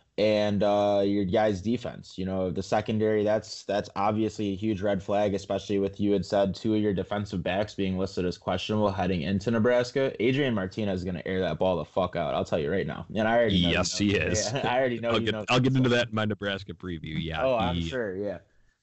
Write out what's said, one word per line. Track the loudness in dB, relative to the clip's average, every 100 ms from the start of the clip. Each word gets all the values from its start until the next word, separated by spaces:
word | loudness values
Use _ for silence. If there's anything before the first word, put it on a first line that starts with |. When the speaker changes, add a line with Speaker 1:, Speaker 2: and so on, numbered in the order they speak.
| _ 0
Speaker 1:
And, | 4 4 2 2
uh, | 4 4 4 4 2
your | 2 2
guys' | 4 2 2
defense, | -2 -2 -4 -10 -12 -8
you | -4
know, | -2 -2
the | -2
secondary, | -2 -2 0 0 2 2
that's, | 2 2 -2 -12 -4
that's | -2 -2 -2
obviously | 0 2 0 -2 -4
a | -2
huge | -2 -2
red | 0 -2
flag, | 0 0 2 0
especially | -2 -4 -2 0
with, | 0 0
you | 2
had | 2 2
said, | 2 2 0
two | 0
of | 2
your | 2
defensive | 0 -2 -4 -4 -4
backs | -2 -2 -2 -2
being | -2 0
listed | -2 -2 -2
as | -2
questionable | -4 -4 0 0 0
heading | 0 0 0
into | 0 -2 0
Nebraska. | 2 4 2 2 0 -2 0
Adrian | 0 2 0 0
Martinez | -4 -4 -2 -2
is | -4
gonna | -6 -4
air | -2
that | -2 0
ball | 0 0
the | -2
fuck | -2 0 0
out, | -2
I'll | -2
tell | -2 -2
you | 0
right | -2 -4
now. | -6 -6
And | -2 2
I | 2
already | 4 4
know | 2
Speaker 2:
Yes, | 2 0 0
Speaker 1:
he | 2
knows. | 2
Speaker 2:
he |
is. | 2 0 -2
Speaker 1:
Yeah, | -2 0
<laughs> |
I | 0
already | 0 0
know | -2
Speaker 2:
I'll | 0
Speaker 1:
he | 0
Speaker 2:
get, |
Speaker 1:
knows. | -2 0
Speaker 2:
I'll | 2
get | 4 4
into | 4
that | 2 0
in | 0
my | -2
Nebraska | -2 -4 -4 -6
preview, | -10 -8 -8 -6 -6
yeah. | -4 -2
Speaker 1:
Oh, | 0 0
I'm | 0 -2
Speaker 2:
He |
Speaker 1:
sure, | -2 -4 -4 -4
yeah. | -6 -6 -12 _ _ _